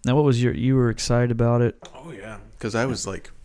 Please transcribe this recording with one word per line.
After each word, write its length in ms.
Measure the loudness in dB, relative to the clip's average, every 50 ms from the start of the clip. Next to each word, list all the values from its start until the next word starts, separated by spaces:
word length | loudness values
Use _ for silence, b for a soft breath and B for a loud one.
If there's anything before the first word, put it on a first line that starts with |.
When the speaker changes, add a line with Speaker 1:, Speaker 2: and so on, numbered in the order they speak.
| -2
Speaker 1:
now, 100 | 0 2
what 80 | 4 4
was 180 | 4 4 4
your, 120 | 2 0 0
you 220 | 0 0 2 2
were 140 | 4 2 2
excited 400 | 0 -2 -2 0 2 2 2 0
about 300 | 0 2 2 2 4 4
it? 140 | 2 2 0 -4 -14 -20 -20
Speaker 2:
Oh, 180 | -18 -18 -16
yeah. 260 | -16 -16 -14 -14 -14 -16 -16 -20 -16 -8
'Cause 160 | -8 -4 -2
I 100 | -2 -2
was 200 | -2 -2 -6 -6
like 240 | -8 -8 -10 -12 -16 -20 -20